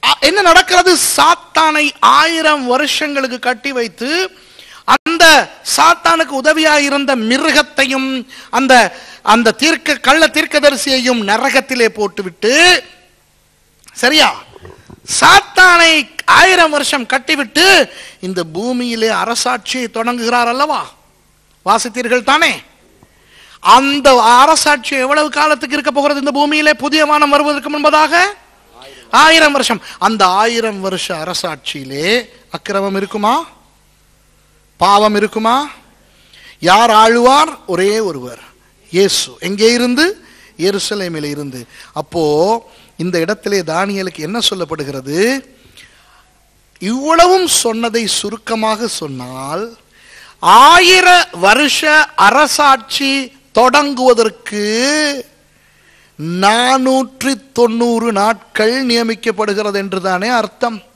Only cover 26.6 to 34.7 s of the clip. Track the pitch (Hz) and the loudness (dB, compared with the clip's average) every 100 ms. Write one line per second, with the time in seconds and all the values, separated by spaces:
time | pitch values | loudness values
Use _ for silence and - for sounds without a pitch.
26.6 | 302 302 277 302 302 294 294 285 294 285 | -2 -2 -2 -2 0 0 2 0 0 -4
27.6 | 294 294 294 302 311 339 381 403 _ _ | -6 -2 0 2 2 2 0 -4 _ _
28.6 | _ - 269 277 - 233 311 320 302 285 | _ -20 -20 -20 -2 4 4 4 2 0
29.6 | 254 220 - - 196 220 190 185 220 233 | -2 -4 -6 -4 -2 0 0 2 0 -2
30.6 | 226 202 190 185 - 170 160 175 175 151 | -4 -6 -8 -6 -8 -8 -8 -6 -8 -10
31.6 | - 151 135 139 165 233 240 _ _ 170 | -12 -12 -10 -6 -2 -2 -4 _ _ -14
32.6 | - 196 196 196 196 214 208 277 330 _ | -6 -4 -4 -4 -6 -4 -2 -2 -4 _
33.6 | _ _ _ _ _ _ _ _ _ _ | _ _ _ _ _ _ _ _ _ _
34.6 | _ | _